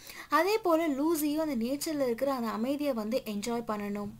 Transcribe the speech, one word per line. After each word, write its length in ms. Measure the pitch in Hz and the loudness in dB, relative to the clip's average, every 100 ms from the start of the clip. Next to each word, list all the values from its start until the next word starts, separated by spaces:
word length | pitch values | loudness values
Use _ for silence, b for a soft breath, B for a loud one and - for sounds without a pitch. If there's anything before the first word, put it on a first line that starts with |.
| B B B | B B B
அதே 280 | 294 359 440 | 4 4 2
போல 300 | 381 320 330 | 4 4 4
லூசியும் 560 | 262 311 320 294 302 311 | 2 2 2 0 0 0
அந்த 100 | 240 | 0
நேச்சர்ல 500 | 233 285 330 302 254 | -2 -2 -2 0 0
இருக்கிற 260 | 233 277 | 2 0
அந்த 180 | 262 226 | 0 -2
அமைதியை 420 | 208 247 285 285 | -2 0 0 0
வந்து 260 | 233 214 220 - | 0 -2 -2 -2
என்ஜாய் 440 | 208 233 233 233 | -4 -2 -2 -2
பண்ணணும். 440 | 208 202 202 208 | -4 -4 -4 -6